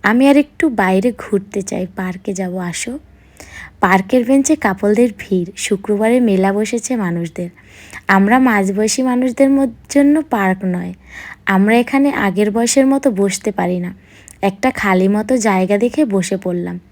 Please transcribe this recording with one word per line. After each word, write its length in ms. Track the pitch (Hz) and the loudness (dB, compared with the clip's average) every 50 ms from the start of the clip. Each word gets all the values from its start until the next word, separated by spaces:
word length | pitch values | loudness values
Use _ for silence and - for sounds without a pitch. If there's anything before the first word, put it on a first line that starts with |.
| - | 0
আমি 240 | 202 220 240 269 | 0 2 4 4
আর 100 | 277 285 | 6 4
একটু 320 | 277 285 - _ _ - 320 | 4 2 0 _ _ -2 -2
বাইরে 440 | 240 208 196 185 190 190 196 247 202 | 0 0 0 2 2 2 0 0 -4
ঘুরতে 440 | - - - - 196 196 202 - 202 | -4 -6 -4 -4 -4 -4 -4 -10 -8
চাই, 260 | 190 196 - 190 185 185 - | -8 -6 -6 -6 -8 -8 -8
পার্কে 380 | - 185 185 180 185 _ - 196 | -10 -8 -8 -10 -10 _ -8 -6
যাব, 240 | 180 190 180 175 | -6 -6 -6 -6
আসো। 420 | 185 180 175 170 - - 240 247 302 - - - _ _ _ _ - - - - - - - _ - | -6 -8 -8 -8 -8 -10 -10 -10 -14 -16 -20 -20 _ _ _ _ -20 -20 -20 -20 -20 -20 -20 _ -2
পার্কের 460 | - 185 185 190 190 190 - 254 233 | 0 2 2 2 0 2 0 0 2
বেঞ্চে 300 | 233 269 277 269 - 311 | 4 2 2 4 2 0
কাপলদের 540 | 302 - 214 190 196 - 202 214 208 247 247 208 | 0 0 -2 -2 0 0 0 2 2 2 0 0
ভিড়। 340 | - - - 196 185 175 180 - | -8 -6 -2 -2 -2 -2 -4 -8
শুক্রবারে 640 | - - - 214 190 196 - 208 202 220 220 240 254 | -10 -4 -4 -4 -4 -2 -4 -2 0 2 2 2 2
মেলা 340 | 247 226 196 190 190 196 196 | 2 2 2 2 2 0 0
বসেছে 420 | 208 220 214 - 233 - - 254 | -2 -4 -4 -4 -6 -4 -4 -4
মানুষদের। 540 | 233 202 180 170 170 170 165 160 - 180 175 - - _ - - - - - - - _ | -2 -2 -2 -2 -4 -6 -6 -8 -10 -10 -10 -12 -18 _ -20 -20 -20 -20 -20 -20 -16 _
আমরা 320 | - 196 196 196 202 240 262 | 0 2 2 4 4 4 4
মাঝবয়সী 640 | 262 254 220 202 196 190 196 196 214 220 - - | 4 2 2 2 0 0 0 -2 -2 -2 0 0
মানুষদের 480 | 262 254 247 247 254 262 233 - 277 269 | 0 0 0 0 -2 -2 0 2 2 2
মদ-, 440 | 277 269 269 247 226 - - _ - | 4 2 0 -2 -4 -10 -18 _ 2
জন্য 280 | 277 285 285 294 320 302 - | 4 4 4 4 2 0 -2
পার্ক 300 | - 214 196 190 190 190 190 | -2 0 0 0 0 0 -2
নয়। 280 | 185 180 180 175 180 - _ _ - - - - - - _ _ | -4 -4 -4 -6 -8 -12 _ _ -20 -20 -20 -18 -18 -20 _ _
আমরা 320 | - 196 190 196 208 226 | 0 2 4 4 4 4
এখানে 340 | 233 240 240 - 269 277 285 | 2 2 2 0 2 2 2
আগের 400 | - - 202 196 185 190 214 214 | 0 0 -2 -2 0 0 0 0
বয়সের 360 | 202 226 233 233 - 277 269 | 0 0 -2 2 2 2 4
মতো 240 | 262 269 277 277 277 | 4 2 2 0 0
বসতে 400 | 214 185 202 196 190 - - 220 | 0 2 0 -2 -2 -2 -6 -4
পারি 280 | 202 - - 180 180 180 | -4 -2 -2 -2 -2 -4
না। 140 | 175 180 - - _ _ - - - - - _ | -4 -8 -10 -12 _ _ -20 -20 -20 -20 -12 _
একটা 300 | - 196 190 - - 262 | -4 -4 -2 0 -2 -2
খালি 360 | 262 - - 202 185 185 185 | -2 -2 0 2 2 4 4
মতো 300 | 190 202 208 214 208 262 | 2 2 0 0 0 -2
জায়গা 400 | 254 214 226 196 185 185 180 202 | 0 0 0 2 2 2 0 0
দেখে 280 | 202 226 247 - 294 311 | 0 0 0 0 0 0
বসে 320 | 233 196 196 185 - 202 | 0 0 -2 -2 -2 -4
পড়লাম। 420 | 190 190 185 180 175 175 180 175 180 - _ | -4 -4 -4 -4 -4 -6 -6 -10 -12 -14 _